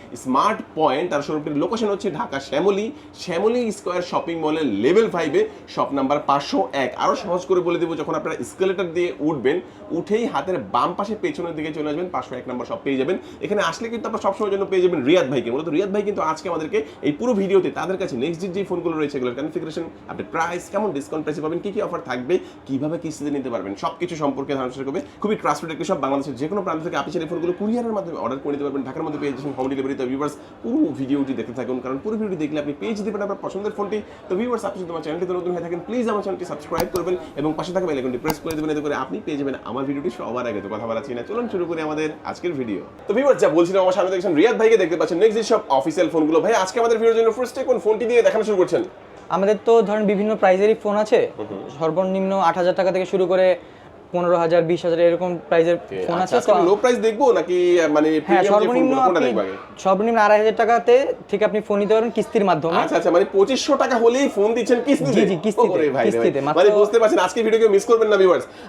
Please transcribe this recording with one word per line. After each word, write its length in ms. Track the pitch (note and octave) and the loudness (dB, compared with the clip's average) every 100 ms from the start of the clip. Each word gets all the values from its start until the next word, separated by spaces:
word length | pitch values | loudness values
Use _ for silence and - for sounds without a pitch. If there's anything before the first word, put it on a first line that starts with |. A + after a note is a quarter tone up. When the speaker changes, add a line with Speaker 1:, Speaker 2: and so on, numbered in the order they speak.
| - A#2+ | -12 -10
Speaker 1:
স্মার্ট 420 | C3 C3+ F#3+ G3+ - | 0 2 2 0 -6
পয়েন্ট, 380 | D#3+ D#3 C3+ F3 | 0 2 2 0
আর 100 | D3 | -2
শোরুমটির 340 | C#3 D#3 D#3 D3 | -2 -4 -2 -2
লোকেশন 320 | F3 A3+ G#3+ | -2 0 -2
হচ্ছে 220 | G3 G#3 | -2 -4
ঢাকা 300 | D#3+ A#3+ C3+ | -4 -6 -6
শ্যামলী, 520 | - C#3 F#3+ G3 A3 - - - | -4 0 2 0 -2 -8 -18 -14
শ্যামলী 540 | - E3+ G#3+ B3 A3+ | -6 -2 0 2 0
স্কয়ার 300 | - F3+ F3+ | -4 -4 -4
শপিং 340 | F3 D3+ E3 E3 | -4 -4 -4 -4
মলের 300 | D#3 D#3+ C#3+ | -2 0 0
লেভেল 440 | G2+ B2 G3 A3 | 2 4 4 4
ফাইভে, 380 | F3 D#3 E3 G#3+ - - | 0 0 0 0 -4 -10
শপ 200 | - B2+ | -4 -2
নাম্বার 260 | C#3 C3 D3 C#3+ | -2 0 0 0
পাঁচশো 420 | C#3 - C#4 - | 0 0 -2 -2
এক। 180 | C#3 B2+ - | -2 -4 0
আরও 200 | D#3+ G#3 | 0 0
সহজ 300 | F#3+ F3+ F3+ | -2 -4 0
করে 140 | F#3 | 0
বলে 180 | E3+ E3+ | 0 -2
দেবো, 180 | E3 D#3+ | -2 -4
যখন 180 | D#3+ | -4
আপনারা 220 | D#3 D#3+ D#3 | -4 -4 -6
এসকেলেটর 480 | A#2+ - F#3+ F#3 F3 | -10 -2 -2 -2 -4
দিয়ে 180 | E3 F3 - | -2 -4 -2
উঠবেন, 400 | D3+ D3+ A#2+ F3+ - - - | -2 0 0 0 -4 -14 -8
উঠেই 360 | D#3+ - A3 A#3 | -8 -2 -2 0
হাতের 320 | D#3 D#3+ F3 G2+ | -4 -4 -4 -2
বাম 220 | B2 D3+ F3 | 0 0 -2
পাশে 180 | G3+ G#3+ | -6 -4
পেছনের 360 | E3 C#3+ E3+ D#3 | -4 -4 -8 -6
দিকে 180 | D#3 | -8
চলে 160 | D3+ D3+ | -6 -6
আসবেন, 180 | D3 F3+ | -4 -4
পাঁচশো 260 | C3+ - | -6 -8
এক 140 | B2 B2+ | -10 -8
নম্বর 180 | B2 A#2+ | -8 -8
শপ 120 | C#3+ | -6
পেয়ে 120 | C#3+ C3 | -2 -2
যাবেন। 220 | C3 G3 - - | 0 -2 -6 -10
এখানে 220 | D#3 G#3 | -4 -2
আসলে 260 | E3+ D#3+ A3+ | -2 -4 -6
কিন্তু 180 | A#3 A3 | -6 -6
আপনারা 160 | G#3+ | -2
সবসময়ের 300 | G3+ G3 G#3 | -2 -2 -2
জন্য 120 | G3 F#3+ | -2 0
পেয়ে 160 | F#3 | 2
যাবেন 220 | F3+ E3+ | 2 2
রিয়াদ 260 | B2+ F3 C3+ | 4 2 2
ভাইকে। 200 | C3+ A2+ | -2 -2
মূলত 180 | C3 E3 | -4 -2
রিয়াদ 240 | D#3 G3 | -2 0
ভাই 100 | G3 | -2
কিন্তু 180 | G3 F3+ | -2 -2
আজকে 260 | D#3+ D#3 F#3 | -2 -4 -4
আমাদেরকে 300 | E3 D#3 G#3+ - - | -6 -2 -4 -4 -4
এই 100 | D3+ | -4
পুরো 200 | C#3+ A#3+ | -2 0
ভিডিওতে 360 | G#3 F#3+ G3 D3+ | 0 4 4 2
তাদের 260 | C#3 D#3+ F#3 | -2 -4 -4
কাছে 200 | F3 A#2+ | -4 -4
নেক্সট 240 | D3 D#3+ | -4 -4
জির 120 | F#3+ | -6
যে 120 | F3+ | -6
ফোনগুলো 300 | F#3 F3 E3 D#3+ | -4 -4 -2 -2
রয়েছে, 180 | D3 C#3+ | -2 -2
এগুলোর 180 | B2 | -4
কনফিগারেশন, 480 | A#2+ D3+ E3 D#3+ E3+ E3 - - | -4 -6 -6 -8 -8 -10 -12 -14
আপনি 160 | F#2 F#2+ | -12 -6
প্রাইস, 300 | D#3+ E3+ F3 - | -4 -4 -4 -6
কেমন 220 | G3 G#3 | -4 -2
ডিসকাউন্ট 320 | C#3 C#3+ D#3+ | -4 -6 -6
প্রাইসে 180 | D#3 D3 | -6 -6
পাবেন, 160 | D#3 E3+ | -6 -6
কী 120 | G3+ | -6
কী 80 | G3+ | -6
অফার 180 | F3 D#3+ | -6 -6
থাকবে, 340 | B2+ B2+ B2+ F3+ - - - | -6 -8 -2 -2 -4 -14 -8
কীভাবে 320 | C3+ D3+ E3 | -4 -4 -6
কিস্তিতে 320 | E3 D3 D3 | -8 -8 -6
নিতে 200 | C#3+ B2+ | -4 -4
পারবেন, 240 | A2+ F#2+ | -6 -6
সব 180 | G2 D#3 - | -6 -8 -6
কিছু 180 | F3 D#3+ | -8 -4
সম্পর্কে 380 | C#3+ C3 C#3 | -4 -4 -4
ধারণা 140 | C3+ B2+ | -4 -6
চেষ্টা 160 | B2 | -6
করবে। 160 | C3+ D3 - - | -6 -6 -10 -6
খুবই 160 | G#3 G#3 | -4 -2
ট্রাস্টেড 340 | E3 D3 E3 | -2 -2 -4
একটি 140 | D3+ | -8
শপ। 140 | E3 F3 | -4 -2
বাংলাদেশের 360 | C3+ C#3 C#3 A#2+ | 0 -2 -4 -6
যে 120 | D#3 | -4
কোনো 140 | G3+ | -4
প্রান্ত 180 | F3+ D#3+ | -4 -6
থেকে 120 | E3 D#3 | -4 -6
আপনি 140 | C#3+ | -4
সেই 160 | E3 D#3 | -6 -6
ফোনগুলো 220 | E3+ E3+ F3 | -4 -4 -2
কুরিয়ারের 340 | G#3 A#3+ A3+ | -2 -2 -2
মাধ্যমে 260 | G#3+ E3+ D3 | -4 -6 -6
অর্ডার 200 | A2 C3+ | -6 -6
করে 140 | D3 | -4
নিতে 120 | C#3+ | -4
পারবেন। 180 | C#3+ C3+ | -4 -4
ঢাকার 200 | C3 D#3+ | -6 -6
মধ্যে 160 | E3 D3 | -6 -4
পেয়ে 140 | C#3+ | -6
যাচ্ছেন 200 | B2+ C#3+ B2+ | -6 -8 -4
হোম 80 | C3 | -4
ডেলিভারিতে। 360 | C3+ C3+ C3 | -2 -4 -4
ভিউয়ার্স, 300 | B2+ C3+ C#3+ - - - | -4 -2 -4 -6 -16 -12
পুরো 240 | A3+ C#4+ F3+ B2+ | -4 0 0 -2
ভিডিওটি 340 | C3 C#3+ C3 | -2 -2 -2
দেখতে 180 | A#2+ A2 | -4 -6
থাকুন, 280 | B2 A#2+ B2+ | -6 -6 -6
কারণ 180 | B2+ C#3 | -4 -6
পুরো 160 | G#3+ A3 | -4 -4
ভিডিওটি 200 | G#3+ E3 | -4 -4
দেখলে 240 | D3+ D3+ | -4 -4
আপনি 120 | C#3+ D3 | -6 -6
পেয়ে 140 | G3+ | -6
যেতে 160 | G#3+ G#3 | -4 -6
পারেন 120 | G3 | -6
আপনার 200 | G3 G3 | -6 -6
পছন্দের 300 | D3+ F#3+ G#3 | -8 -6 -6
ফোনটি। 260 | G3+ G3+ G#3+ G#3 - - | -4 -4 -4 -8 -16 -6
তো 80 | F#3 | -4
ভিউয়ার্স, 280 | B3 A3+ | -2 -2
আপনি 140 | G3 F#3 | -4 -8
যদি 100 | E3+ | -8
আমার 120 | E3 | -8
চ্যানেলটিতে 300 | D#3 D#3+ F3+ | -6 -6 -4
নতুন 180 | F3+ F3 | -4 -4
হয়ে 80 | F3 | -4
থাকেন, 200 | E3+ F3 E3+ | -6 -8 -4
প্লিজ 220 | A#3+ A3+ | -4 -2
আমার 140 | G#3 | -2
চ্যানেলটি 220 | G3 F3+ | -4 -6
সাবস্ক্রাইব 440 | F3 D3 - D#3+ C#3+ - | -8 -10 -6 -4 -2 -2
করবেন 200 | E3+ F3+ - - | -2 -4 -6 -4
এবং 140 | D3+ D#3 | -4 -4
পাশে 160 | D#3+ | -4
থাকা 140 | F3+ F#3 | -2 -2
বেল 100 | C#3 | -2
আইকনটি 220 | B2+ B2 | -2 -4
প্রেস 200 | D#3 D#3 | -4 -4
করে 100 | E3 | -4
দেবেন, 160 | D#3 D#3 | -4 -4
এতে 100 | D3+ | -4
করে 140 | D3 | -2
আপনি 260 | C3 C3 G3 | -4 -4 -6
পেয়ে 140 | G#3 C#3+ | -6 -4
যাবেন 160 | C#3 B2+ | -4 -6
আমার 200 | - B2 | -8 -6
ভিডিওটি 260 | C3+ C#3+ C#3+ - | -4 -4 -6 -6
সবার 280 | A2 A#2+ A#2+ | -6 -4 -4
আগে। 140 | G#2 | -6
তো 80 | G2 | -6
কথা 180 | G#2+ A2+ | -8 -4
বাড়াচ্ছি 280 | A2+ G#2+ | -6 -6
না, 80 | A#2+ A#2 | -8 -6
চলুন 200 | A3 A#3+ | -6 -4
শুরু 120 | G3 | -4
করি 160 | E3+ E3 | -4 -4
আমাদের 280 | D#3 D3+ D#3 D#3 | -4 -4 -4 -6
আজকের 280 | - - F3 | -10 -8 -6
ভিডিও। 280 | C#3+ A#2 F#2 - - - | -4 -4 -6 -8 -14 -4
তো 60 | |
ভিউয়ার্স, 260 | G#3 C#4 G3 | 2 4 4
যা 80 | F#3+ | 4
বলছিলাম, 340 | D#3 E3+ F#3+ | 4 4 4
আমার 100 | F#3 | 2
সামনে 180 | F#3 F#3 | 2 0
দেখছেন 240 | F#3 G3 | 0 0
রিয়াদ 220 | D3+ A3 G#3 | 4 4 6
ভাইকে 180 | A3 A3+ | 4 4
দেখতে 200 | D#3+ E3 | 4 0
পাচ্ছেন 220 | D#3+ E3+ | 0 4
নেক্সট 180 | A3 G#3+ | 4 4
জি 60 | |
শপ 180 | G#3 G#3+ - | 2 0 2
অফিসিয়াল 400 | C#3 D#3+ D#3+ D#3+ | 2 2 0 2
ফোনগুলো। 320 | D#3+ D#3 D#3+ | 2 2 2
ভাই, 140 | F3+ | 2
আজকে 260 | A3+ F#3 A#3+ | 2 0 0
আমাদের 180 | A#3 A3+ | 2 4
ভিডিওর 180 | A3+ A3+ | 4 4
জন্য 140 | A3+ | 2
ফার্স্টে 320 | A3 B3 C4+ | 2 -4 -4
কোন 160 | A#3+ A#3 | 0 0
ফোনটি 260 | G#3 G#3+ | 2 0
দিয়ে 180 | A#3 A#3+ | 2 2
দেখানো 220 | F#3+ G#3+ | 2 0
শুরু 120 | G#3+ G3 | 0 2
করছেন? 260 | F3 D3+ - - - - - | 2 2 -2 -8 -20 -20 -6
Speaker 2:
আমাদের 280 | F3 G3 G3+ | 0 2 0
তো 180 | - A3+ | 4 4
ধরেন 240 | G3 G#3+ G#3 | 4 0 0
বিভিন্ন 300 | G3 G#3+ A3 | 0 0 2
প্রাইসেরই 380 | F#3+ F#3+ G#3 | 4 6 4
ফোন 220 | A3 G#3 G3+ | 2 0 -2
আছে। 340 | G#3+ G#3+ A#2+ - | 2 2 2 -4
Speaker 1:
হুম 80 | G#2 | -8
হুম। 160 | G2 - C#3 | -8 -10 -4
Speaker 2:
সর্বনিম্ন 540 | D#3+ D#3+ F#3 F#3+ F#3+ G3 | -2 0 -2 -2 0 2
আট 180 | E3+ E3+ | 2 2
হাজার 180 | F3 | 0
টাকা 180 | F3+ F#3+ | 2 0
থেকে 140 | F#3 F3+ | 0 -2
শুরু 200 | F#3+ F3+ | 0 2
করে 300 | F#3 F#3 F3 - - - - - | 4 4 2 -4 -20 -20 -20 -8
পনেরো 240 | F3 F3 F3 | -2 0 2
হাজার, 260 | E3 E3+ | 4 2
বিশ 180 | E3 E3+ | 2 0
হাজার 160 | F3 E3 | 0 4
এরকম 380 | E3+ E3+ F3+ E3+ - | 4 4 0 -4 0
প্রাইসের 260 | E3+ E3 | 2 4
Speaker 1:
ওকে, 300 | E3+ - F#3+ F3 | 2 -2 -6 -2
Speaker 2:
ফোন 120 | E3+ | -2
Speaker 1:
আচ্ছা, 180 | F#3 A#3+ | 0 0
Speaker 2:
আছে। 140 | A3 | 4
Speaker 1:
আজকে 120 | F#3 | 4
Speaker 2:
তো 60 | F3 | 6
Speaker 1:
লো 80 | G3+ | 4
প্রাইস 220 | B3 A#3 | 4 2
দেখবো 340 | A3 G#3+ C4+ | 2 2 4
নাকি, 460 | F#3 D#3+ F3+ F3 F3 D#3 | 4 2 2 4 4 4
মানে, 180 | D3+ D#3 | 4 4
Speaker 2:
হ্যাঁ, 120 | D#3 | 2
Speaker 1:
প্রিমিয়াম 220 | D3+ F#3+ | 4 4
যে 60 | G3 | 6
Speaker 2:
সর্বনিম্ন 400 | G#3 A3 A#3+ - | 4 4 4 2
Speaker 1:
ফোনগুলো, 120 | - | 4
কোনটা 200 | C4 E3+ | 4 4
Speaker 2:
আপনি 40 | |
Speaker 1:
দেখবো 160 | B2+ G#2+ | 2 0
আগে? 420 | F#2+ G2 - - | -2 -6 -14 -4
Speaker 2:
সর্বনিম্ন 340 | F#3+ F#3+ A3 A3+ | 0 2 2 4
আড়াই 180 | G#3 G#3 | 6 6
হাজার 180 | A3 G#3+ | 4 2
টাকাতে 380 | A3 A3+ A#3+ B3 D4+ - - | 2 4 6 6 4 -2 -4
থেকে 160 | G3+ | 0
আপনি 160 | G#3 G#3 | 0 0
ফোন 180 | - G3+ | 0 0
নিতে 160 | G3+ | 4
পারবেন 160 | A3 A#3 | 2 2
কিস্তির 340 | A3+ - A3+ | -2 0 2
মাধ্যমে। 320 | G3 D#3+ D#3+ E3+ | 4 2 2 0
Speaker 1:
আচ্ছা, 200 | - E3+ | 2 2
আচ্ছা, 140 | F3 | 4
মানে 140 | E3+ G3 | 4 4
পঁচিশশো 440 | G3 A#3 C4 - C4+ | 4 4 2 2 2
টাকা 200 | B3+ A#3+ | 2 4
হলেই 320 | A#3 B3 C#4 | 4 4 2
ফোন 260 | G3+ G#3 | 2 2
দিচ্ছেন 240 | A#3 G#3+ A#3+ C4+ | 2 2 2 4
কিস্তিতে? 260 | C#4 C4+ | 2 4
Speaker 2:
জি, 140 | A3 G3 | 4 4
জি, 100 | F3 | 2
কিস্তিতে, 260 | G#3+ G3+ G#3 | 0 2 2
Speaker 1:
ওরে 100 | F3+ | 4
ভাই 80 | D3 | 2
রে 60 | |
ভাই। 120 | C3 | 2
Speaker 2:
কিস্তিতে, 360 | A#2 A2+ C#3 C#3 | 2 4 2 2
মাত্র 180 | C#3 D#3 | 0 4
Speaker 1:
মানে 120 | G3+ | 6
বুঝতে 280 | G#3 G#3 A3+ | 6 4 6
পারছেন 200 | G#3+ E4 | 4 4
আজকে 240 | F3+ B3 | 2 2
ভিডিও 180 | A3 A3 | 2 4
কেউ 80 | A3 | 6
মিস 160 | G3 | 4
করবেন 240 | A3 A3+ G#3+ | 4 4 4
না 80 | G3+ | 6
ভিউয়ার্স। 280 | F#3+ D3 - - | 6 4 0 -12